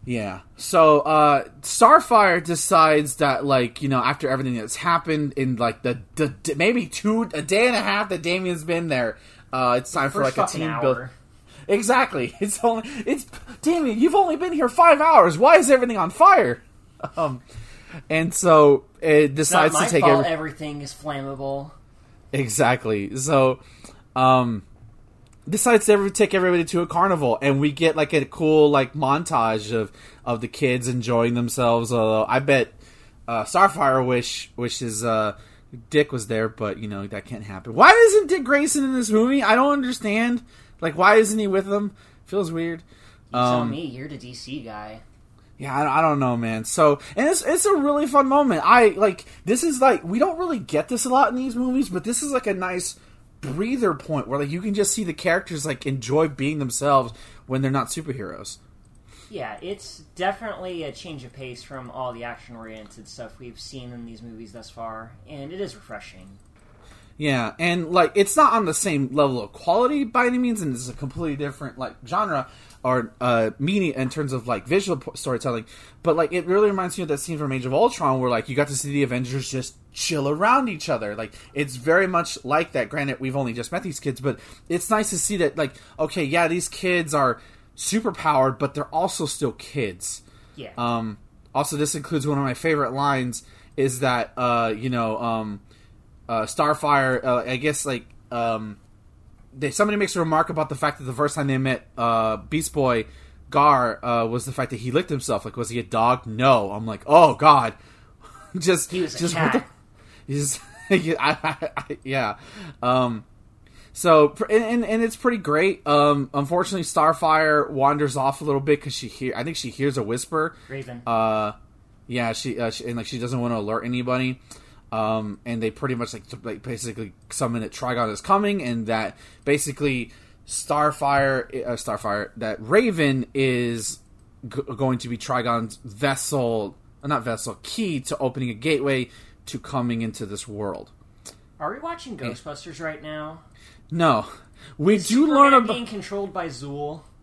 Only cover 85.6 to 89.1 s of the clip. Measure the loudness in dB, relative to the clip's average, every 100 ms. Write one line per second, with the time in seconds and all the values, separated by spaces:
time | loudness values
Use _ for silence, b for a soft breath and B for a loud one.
85.6 | -6 -6 B B -4 -2 -2 0 0 0
86.6 | -4 -6 -2 -2 0 0 0 0 b b
87.6 | b -10 -4 -2 -2 -2 0 2 2 0
88.6 | -6 -4 -4 -2 -2